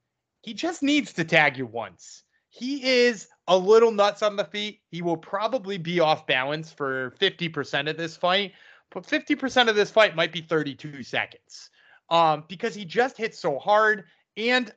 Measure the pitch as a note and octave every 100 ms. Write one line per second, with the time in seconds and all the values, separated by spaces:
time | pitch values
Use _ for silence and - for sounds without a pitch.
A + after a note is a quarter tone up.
0 | _ _ _ _ - G#3 E4 F4 C#4 D4
1 | A3 - D#3+ E3 D3+ C3 A#2+ A2+ G2+ F2
2 | - - _ _ _ - B3 C#4 B3+ B3+
3 | A#3+ G#3+ - _ - F#3 F#3 A3+ A#3 G#3
4 | G3+ G3+ G#3+ G3+ F#3+ G#3 G#3 G3+ _ E3
5 | F3 E3 - G3 A3 B3 F#3+ G3 D#3+ F3
6 | D#3 D#3 - C3+ C3 D#3 D#3+ - C#3 C3
7 | B2+ - F#3+ F#3 E3+ D#3+ C3+ D3 D3 D3+
8 | E3 E3 F3+ F#3+ G3 - - - _ F#3+
9 | F3+ D4+ - C#4+ C4+ B3+ A#3 G#3 G3 -
10 | G#3 D#3+ E3+ E3 D#3+ D#3+ C#3+ C3 D3+ C#3
11 | A#2 B2+ G#2 - _ - - _ _ _
12 | - E3+ E3 D3+ D#3 F#3+ A3+ F#3+ G3 F3+
13 | B3+ A#3+ A3+ - E3+ C3+ F3 G#3 G#3+ G#3+
14 | - _ _ - A#3 B3+ A#3+